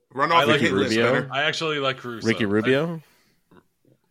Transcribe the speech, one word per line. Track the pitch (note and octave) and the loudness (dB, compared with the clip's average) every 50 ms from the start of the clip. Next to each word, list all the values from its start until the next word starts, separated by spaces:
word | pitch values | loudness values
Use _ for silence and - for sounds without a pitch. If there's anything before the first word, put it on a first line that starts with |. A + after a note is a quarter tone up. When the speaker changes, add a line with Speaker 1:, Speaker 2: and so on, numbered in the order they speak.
| _ _ A2 | _ _ -6
Speaker 1:
Run | B2+ C#3+ D3+ | -2 0 2
Speaker 2:
I | E3+ E3+ | 4 4
Speaker 1:
off | E3+ - | 4 4
Speaker 2:
like | D#3 | 4
Speaker 1:
and | D3 | 2
hit | A#2 G2+ F#2 | 2 0 0
list, | G2 G2+ - A2 | 0 0 0 2
Speaker 3:
Rubio. | A2+ A#2 A#2 B2 | 2 2 2 2
Speaker 1:
better. | B2+ - C3+ | 0 -2 -4
Speaker 2:
I | C3 C3+ D3 | -4 -4 -2
actually | D#3 D3 - E3 D#3 D3+ D3 | -2 -2 -4 -4 -4 -4 -2
like | C3+ C3+ C3 C3 | -2 -4 -4 -6
Caruso. | - B2 A#2 A2 G2+ A2 | -8 -12 -10 -4 0 0
Speaker 3:
Ricky | A2+ - A#2 | 0 0 0
Rubio? | G2 G2+ G#2+ A2 B2+ C3 C#3 D#3+ E3+ E3+ E3 - _ _ _ _ _ _ _ _ _ _ - _ _ _ _ _ _ _ _ _ _ | 0 0 2 2 2 2 2 0 -2 -6 -8 -12 _ _ _ _ _ _ _ _ _ _ -20 _ _ _ _ _ _ _ _ _ _